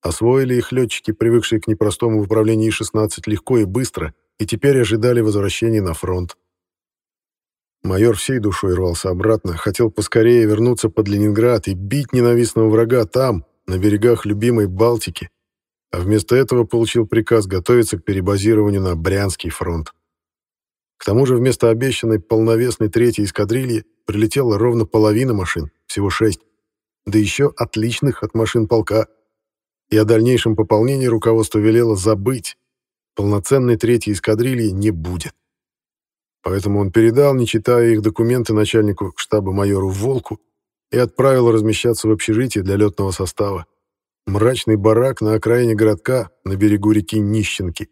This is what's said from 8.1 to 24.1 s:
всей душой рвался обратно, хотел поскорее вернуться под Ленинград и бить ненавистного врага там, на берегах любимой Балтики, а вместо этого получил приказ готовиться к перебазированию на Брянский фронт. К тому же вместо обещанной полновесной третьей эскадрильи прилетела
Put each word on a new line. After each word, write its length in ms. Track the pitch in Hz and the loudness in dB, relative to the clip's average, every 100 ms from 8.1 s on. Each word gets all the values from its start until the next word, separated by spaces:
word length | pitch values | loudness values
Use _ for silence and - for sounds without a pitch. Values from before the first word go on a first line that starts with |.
| 110 | 2
всей 220 | - 131 | -2 -2
душой 380 | 104 90 98 90 | -2 -2 -2 0
рвался 340 | 92 85 95 | -2 -2 -4
обратно, 460 | 90 110 90 95 82 | -2 0 0 0 -6
хотел 320 | - 92 117 | -4 0 -2
поскорее 560 | - 101 117 113 120 110 | 0 -2 2 4 4 4
вернуться 440 | 107 120 120 110 | 2 0 0 -2
под 180 | - 104 | -2 -2
Ленинград 600 | 101 104 104 117 117 - | 0 0 2 2 0 -2
и 60 | |
бить 400 | 92 98 135 139 | -6 -4 -6 -2
ненавистного 560 | 127 120 120 117 - 110 | 0 2 2 0 2 2
врага 360 | 110 117 127 113 | 2 2 0 0
там, 400 | 127 131 98 - _ - | 0 0 -2 -6 _ -6
на 140 | 92 | 0
берегах 460 | 101 104 117 117 104 | 0 2 2 2 0
любимой 420 | 104 117 120 101 | -2 0 0 0
Балтики, 640 | 92 113 120 - 82 - _ _ _ _ _ _ | 0 0 0 -4 -12 -16 _ _ _ _ _ _
а 100 | 90 | -8
вместо 360 | 90 107 - 123 | 0 -2 2 0
этого 300 | 135 127 113 | 2 0 0
получил 420 | 120 113 120 110 | 0 0 0 0
приказ 400 | 113 110 117 98 | 0 2 0 0
готовиться 500 | 92 90 123 110 - | -4 2 2 2 -2
к 60 | |
перебазированию 800 | - 98 92 101 101 110 107 98 | -4 -4 0 0 2 2 2 0
на 140 | 95 85 | -2 -2
Брянский 540 | 82 98 101 85 85 | -2 -2 -2 -6 -10
фронт. 440 | - 90 85 78 _ _ _ _ _ _ _ _ _ _ _ | -8 -6 -6 -8 _ _ _ _ _ _ _ _ _ _ _
К 80 | - | -2
тому 200 | 104 131 | 2 2
же 120 | 127 | 2
вместо 320 | 127 120 117 | 0 2 2
обещанной 500 | 113 131 127 113 110 | 2 0 -2 -2 -2
полновесной 680 | - 110 113 113 123 - 107 | 0 0 2 2 0 -2 -2
третьей 340 | 113 120 110 | 2 2 0
эскадрильи 640 | 101 - 104 120 131 113 - _ | -4 -4 -2 -2 -2 -6 -8 _
прилетела 540 | - | -8